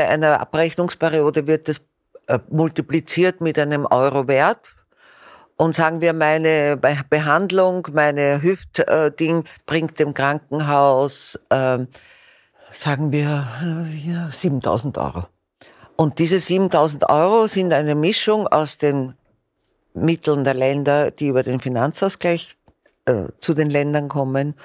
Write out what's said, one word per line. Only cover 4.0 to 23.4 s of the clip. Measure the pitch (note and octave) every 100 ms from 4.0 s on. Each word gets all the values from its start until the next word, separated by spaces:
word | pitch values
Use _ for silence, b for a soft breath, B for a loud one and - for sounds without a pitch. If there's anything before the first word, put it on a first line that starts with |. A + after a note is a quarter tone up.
| C3+ C#3 C3
Wert. | C3+ E3+ A3+ - _ _ B B B B B B -
Und | E3 D#3+
sagen | D#3+ E3
wir, | E3+
meine | D#3+ D3+ D#3+ D#3+ D#3 D3 C#3
Be-, | C3 D3 -
Behandlung, | D3+ D3+ D#3+ F#3+ F#3 F#3 F3+ E3
meine | D3+ D3 C#3+ C#3+ C#3+
Hüft-, | E3+ F#3+ - -
äh, | - D#3 D3+
Ding | - D#3+ E3 D#3 B -
bringt | D#3+ D#3 -
dem | D3 C#3
Krankenhaus, | C#3 D3 - D3 D3 C#3+ C#3 C3 C#3 - - - -
ähm, | C3 C3 B2+ B2+ b b b b b b b b
sagen | - D3+ C#3 D3+
wir, | D3 D3 D3 B2+ A#2+
äh, | E3+ E3 D#3+ D#3
ja, | D#3+ E3+ E3
siebentausend | - D3+ C3+ G2+ G#2+ C#3 -
Euro. | D2 F2 - _ _ _ B B B -
Und | D#3 -
diese | E3 F#3
siebentausend | - F#3 F#3+ E3 D3+ C#3+ -
Euro | D3 F3+ A3+ A3
sind | F#3+ F#3
eine | D3 D3+
Mischung | D3 E3 A3 - G#3+ F#3+
aus | D3+ D3 -
den | D3 C#3 C3 - _ _ _ _ _ _ _
Mitteln | - D#3 E3 D#3 C#3+
der | C#3 B2+
Länder, | C3 C#3+ C#3 D3 D3
die | - D3
über | C3
den | B2 B2+
Finanzausgleich, | C3 A#2+ C#3 - G3 - F3 E3+ - _ _ _ _ _ -
äh, | A2 E2
zu | -